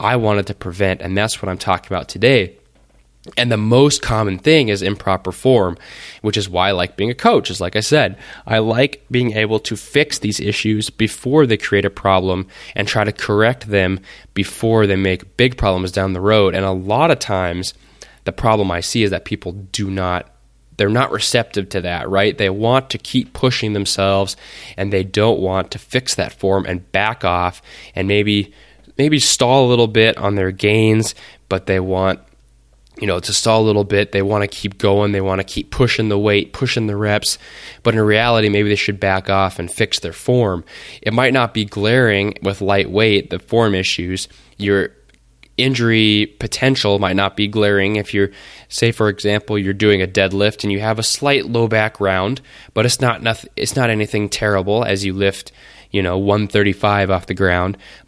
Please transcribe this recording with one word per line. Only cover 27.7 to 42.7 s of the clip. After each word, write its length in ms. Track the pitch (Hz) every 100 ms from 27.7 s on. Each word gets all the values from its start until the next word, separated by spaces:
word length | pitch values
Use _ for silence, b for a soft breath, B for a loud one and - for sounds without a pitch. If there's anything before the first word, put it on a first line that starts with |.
| B B
and 140 | 98 95
maybe, 440 | 104 104 101 98 b b b b -
maybe 220 | 151 151
stall 440 | - - 123 135 123
a 40 |
little 160 | 120 113
bit 320 | 110 110 -
on 160 | 101
their 160 | 101 95
gains, 640 | 95 104 110 110 110 110 B B B -
but 180 | 95 -
they 120 | 95
want 400 | 92 92 95 92 - _ _ _ _ _ _ -
you 60 | 104
know, 140 | 90
to 120 | -
stall 300 | - 113 110
a 40 | 110
little 180 | 104
bit. 280 | 101 101 104
They 100 | 98
wanna 240 | 98 104 101
keep 300 | - 101 -
going. 340 | 104 101 104
They 80 | 98
wanna 240 | 95 95
keep 260 | - - -
pushing 380 | - 123 - 110
the 100 | 101
weight, 340 | 104 101 -
pushing 340 | - 127 120 110
the 100 | 101
reps. 420 | 104 104 - - B B B B
But 120 | 117
in 60 | 110
reality, 480 | 107 107 120 117 107
maybe 200 | 104 104
they 80 | 101
should 240 | - 98
back 300 | 98 95 98
off 280 | 98 95 -
and 120 | 87
fix 280 | - 110 -
their 140 | 85
form. 520 | - - 123 107 87 B B B B
It 120 | 107
might 200 | 117 127
not 220 | 135 117
be 100 | 113
glaring 760 | 101 104 107 127 120 98 104 -
with 180 | 98 95
light 300 | 98